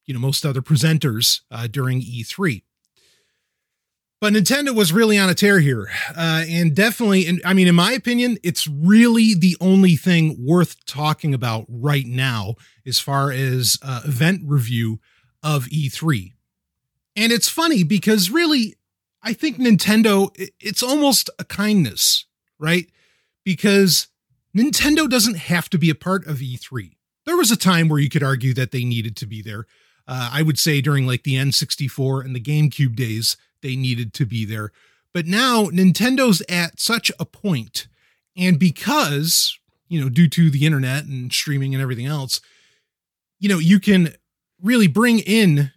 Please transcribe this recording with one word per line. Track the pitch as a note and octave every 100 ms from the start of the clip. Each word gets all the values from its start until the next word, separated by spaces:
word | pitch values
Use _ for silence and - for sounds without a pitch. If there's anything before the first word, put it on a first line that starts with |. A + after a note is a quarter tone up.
| -
you |
know, | B2+
most | C3+ C#3 D3+
other | C3
presenters, | - D3 D#3+ D#3+ C#3 A2 A#2 - -
uh, | A#2 A#2
during | C#3 B2+ B2+
E | A#2+ A#2+
three. | A2+ - F#3+ G#2 _ _ _ _ _ _ _ _ _ _ _ _ _ _ _ _
But | G#3
Nintendo | G#3+ E3+ C#4 C#4+
was | A3 F3+
really | F#3+ A3+ G#3
on | F#3
a |
tear | F3 G3+ G3
here, | C#3+ A#2 G2 - - E3+
uh, | E3 D#3+ E3
and | E3 E3
definitely, | C#3+ A3 - A3 F#3+ E3+
and, | F3
I | F3
mean, | F#3+ F3+
in | E3+
my | F#3
opinion, | B3+ A#3+ A#3+ B3 A3
it's | - - D#3
really | C#3+ E3+ A3 A#3+ A3+ A3
the | F#3 F3+ E3
only | F#3 G3 F#3 E3
thing | F#3+ E3+ D#3 -
worth | B2+ F3 E3+ - -
talking | C#3 D3+ D3+ D#3
about | C3 A#2+ A2+ A2
right | A#2+ C#3 C#3+ A#2+
now | B2+ C3+ A2+ G2 A2+ _ _ C3
as | B2
far | - C#3 C#3
as, | C3 C3+ B2+ A#2 -
uh, | C#3 B2 -
event | B2 D#3+ G3 D3
review | C#3+ A2+ A#2+ A2+ A2+ _ _ _ _
of | D3+ D3 C3
E | D3+ C#3
three. | - D#3+ A#2 F#2 _ _ _ _ _ _ _ _ -
And | A3+
it's | A#3 -
funny | - E4 C4
because | D#3 G3+ G#3 A3 F3+
really, | D#4 E4+ D4 A3 - _ _ _ _
I | A3
think | - D#4 A#3+
Nintendo, | B3 F#3+ - G#3+ A3 G3 G3 -
i-, | F#3+ _
it's | G#3 -
almost | B3 D4+ C#4+ A#3+ - -
a |
kindness, | - - G#3 G#3 B2 - - - - _ _ _
right? | D#3 F3+ E3+ _ _ _ _ _
Because | F#3+ F3 G3+ G3 F#3+ D3 - _ _ _ _ F#3+
Nintendo | C#4+ - D4 D#4 D4
doesn't | B3 G#3+ F3
have | - F3 -
to | F3
be | E3
a | D3+
part | F3+ F#3+ D#3
of | C#3
E | C3 B2
three. | - B2 F2 _ _ _ -
There | F4
was | A3+
a | A3
time | F#3+ E3 D#3+
where | D3
you | C#3+
could | D3+
argue | C3+ C3+ C3
that | B2 B2
they | C3 B2
needed | A#2 A2 G2+
to | G#2
be | G#2+
there. | G#2 G#2+ - _ _ _ -
Uh, | B2+ A#2+
I | C#3
would | D#3 C3+
say | E3 C#3+
during, | C#3+ C#3 B2+
like, | B2
the | C#3+ C3
N | C#3
sixty-four | - C#3+ - C#3 - C3 C3+
and | C3
the | B2
GameCube | A#2 D3+ D3 - C3 A2+
days, | A#2 A2 A2+ - _ _
they | C#3 C3
needed | B2+ A#2 A2+ -
to | A#2
be | A2+
there. | G#2+ A2 G#2 - _ _ _
But | F3 E3
now | G#3 C4 A#3 G3
Nintendo's | F3 F#3+ E3 A#3+ C4 B3+ E3+ -
at | F3 E3+ -
such | - A#3 - -
a |
point, | E3 _ G3+ C#3 G#2+ - - _ _ _ _ F3+
and | F#3 D3+
because, | F#3 - - D4+ F3+ C#3+ D#3+ - - - _ _ _
you | E3
know, | C3+
due | B2 E3
to | - D#3+
the | B2+ D3+
internet | C#3+ C3 C3+ D3
and | C3 B2
streaming | - D#3 C#3 C3+
and | C3+
everything | C3+ A#2+ C3
else, | D3+ C3 - - _ _ _ _ _ _ _ _ _
you | G3+
know, | F3+
you | E3 G3
can | G#3 F#3+ E3 - _ _ _ _
really | F#3 B3 F#3+
bring | B2+ A#3+ A3+
in | - A3 G3 C#3+ C#3